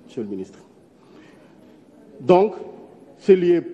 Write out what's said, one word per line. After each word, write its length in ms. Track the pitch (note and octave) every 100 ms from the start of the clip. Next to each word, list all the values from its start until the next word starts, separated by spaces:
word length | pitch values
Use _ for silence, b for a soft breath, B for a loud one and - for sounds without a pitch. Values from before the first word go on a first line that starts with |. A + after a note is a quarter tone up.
monsieur 180 | - -
le 60 | G#2
ministre. 300 | F#2+ F#2+ - - _ _ _ B B B B B B B B _ _ - -
Donc, 320 | C3+ F3+ G#3+ - - - - - - -
c'est 160 | -
lié, 260 | F#3+ F3 F3 -